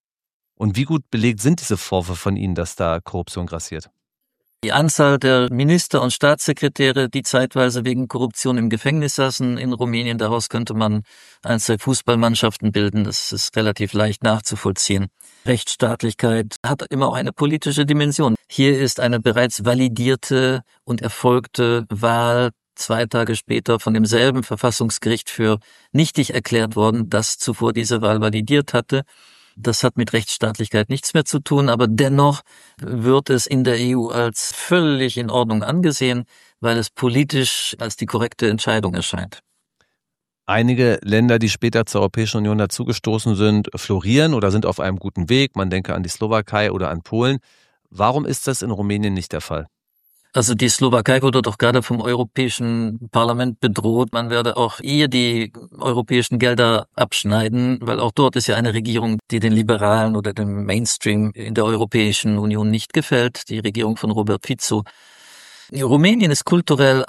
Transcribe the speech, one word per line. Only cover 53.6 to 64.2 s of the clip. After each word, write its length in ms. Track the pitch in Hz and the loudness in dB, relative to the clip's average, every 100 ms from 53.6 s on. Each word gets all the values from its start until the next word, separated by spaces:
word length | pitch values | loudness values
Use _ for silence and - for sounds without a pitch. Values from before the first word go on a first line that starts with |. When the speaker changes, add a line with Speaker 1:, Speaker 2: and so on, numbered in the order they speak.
| 120 98 107 117 123 | -2 0 0 2 0
Speaker 2:
Man 160 | 117 117 | -2 -2
werde 280 | 120 120 117 | 0 0 0
auch 220 | 117 - | -2 -2
ihr 280 | 139 147 147 | -2 0 2
die 440 | 127 120 117 110 117 120 - | 2 2 0 -4 -8 -20 -6
europäischen 640 | 131 120 110 123 117 123 | -2 -2 2 0 2 2
Gelder 480 | 123 120 117 113 - | 2 4 4 2 -2
abschneiden, 840 | - - - 104 107 110 120 127 127 | -2 -2 -2 0 0 0 0 0 -2
weil 180 | 117 113 | -4 -2
auch 120 | 117 | -2
dort 240 | - 135 127 | 2 2 2
ist 100 | 117 | 0
ja 100 | 113 | 0
eine 200 | 120 110 | 0 -2
Regierung, 420 | 110 113 113 110 - | -2 -2 0 -2 -2
die 80 | 113 | 0
den 140 | 110 | 2
Liberalen 640 | 110 107 110 104 110 110 107 | 2 2 2 4 2 2 0
oder 180 | 104 | -4
dem 340 | 101 101 101 101 | -4 -4 -4 -2
Mainstream 640 | 101 117 - 107 104 107 | -2 -2 -2 0 0 0
in 220 | 104 107 113 | -2 -4 0
der 100 | 107 | 2
Europäischen 720 | 110 107 117 107 101 110 104 | 0 0 2 2 0 0 0
Union 320 | 107 107 107 | 0 0 0
nicht 240 | 110 - | 0 0
gefällt, 560 | - - 131 120 - - | -4 0 2 0 -2 -8
die 80 | 110 | -6
Regierung 400 | 107 107 110 113 | -4 -2 -2 -2
von 140 | 110 | -2
Robert 340 | 107 | 0